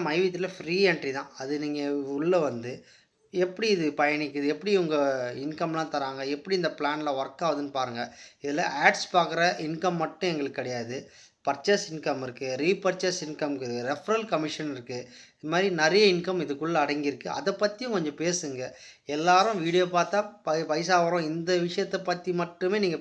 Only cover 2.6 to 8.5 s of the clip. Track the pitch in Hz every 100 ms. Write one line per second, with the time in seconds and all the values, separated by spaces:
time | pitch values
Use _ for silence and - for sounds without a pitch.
2.6 | 120 - - - _ _ _ 180 180 180
3.6 | 226 185 151 147 147 151 143 143 143 151
4.6 | 196 196 165 151 139 131 123 127 147 156
5.6 | 165 160 151 151 135 135 135 143 190 190
6.6 | 160 - 147 151 151 135 135 - 165 147
7.6 | 143 135 127 117 120 - - _ 143